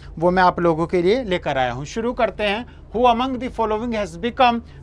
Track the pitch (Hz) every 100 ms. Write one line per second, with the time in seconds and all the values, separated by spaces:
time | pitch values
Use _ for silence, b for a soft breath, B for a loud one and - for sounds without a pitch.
0 | B - 175 185 180 180 170 160 165 180
1 | 175 247 226 175 160 135 127 120 147 226
2 | 233 254 220 185 208 208 240 - - 208
3 | 247 233 269 247 254 - 220 214 240 226
4 | 190 170 233 233 247 233 - B